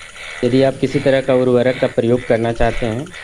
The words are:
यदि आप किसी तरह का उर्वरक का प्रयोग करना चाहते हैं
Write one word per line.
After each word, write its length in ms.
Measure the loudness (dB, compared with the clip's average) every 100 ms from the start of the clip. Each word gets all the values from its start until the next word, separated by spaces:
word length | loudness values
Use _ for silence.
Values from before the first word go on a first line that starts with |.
| -20 -18 -16 -4
यदि 180 | 0 2
आप 140 | 2 0
किसी 220 | -2 0
तरह 220 | 0 0
का 120 | 2 2
उर्वरक 440 | 4 4 2 0
का 80 | -2
प्रयोग 360 | 0 0 0 0
करना 240 | 0 0
चाहते 320 | 0 0 0 -4
हैं 200 | -4 -8 -14